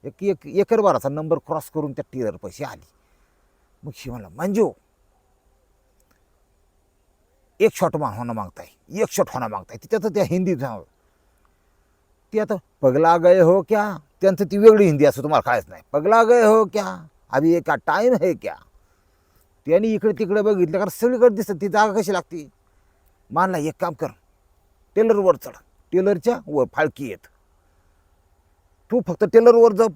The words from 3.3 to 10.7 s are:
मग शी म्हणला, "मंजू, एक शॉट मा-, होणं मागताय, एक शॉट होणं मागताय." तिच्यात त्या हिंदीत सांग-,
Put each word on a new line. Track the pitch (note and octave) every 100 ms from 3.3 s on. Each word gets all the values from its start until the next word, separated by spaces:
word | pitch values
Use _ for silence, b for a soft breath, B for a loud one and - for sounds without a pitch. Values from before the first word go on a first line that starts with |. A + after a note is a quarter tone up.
| _ _ _ _ _
मग | D3+
शी | - B2+
म्हणला, | A#2+ F#2+
"मंजू, | F#2 F#3 G3+ F3+ - _ _ _ _ _ _ _ _ _ _ _ _ _ _ _ _ _ _ _ _ _ _ _ _ _ _ _ _
एक | G#3+
शॉट | - F3 D#3
मा-, | C#3 G#2
होणं | A#2+
मागताय, | A2 F#2+ - - _ _ F3+
एक | A3
शॉट | - -
होणं | B2+ A#2
मागताय." | G2+ F#2 A#2
तिच्यात | - A3 G#3
त्या | F#3
हिंदीत | F#3 F3 F#3 D#3
सांग-, | C3